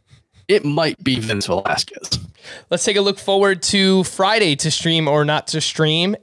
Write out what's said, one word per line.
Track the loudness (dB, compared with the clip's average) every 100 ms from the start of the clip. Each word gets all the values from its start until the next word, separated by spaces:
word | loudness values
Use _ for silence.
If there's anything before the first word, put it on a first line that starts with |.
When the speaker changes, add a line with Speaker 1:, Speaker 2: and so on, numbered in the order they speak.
| _ -20 _ _ 0
Speaker 1:
it | 0
might | 0 0 0 -2
be | -2 -2
Vince | -2 -4 -2
Velasquez. | -2 -2 -4 -6 -10 -8 -8 -10 -20 -20 -16 -6
Speaker 2:
Let's | -4 0
take | 2
a |
look | 0 0
forward | 0 2 2 2
to | 0 2 4 4 0
Friday | 0 2 2 2 0
to | -2
stream | -2 0 0 2
or | 2 2
not | 0 -2
to | -4
stream. | -4 0 0 2 0 -2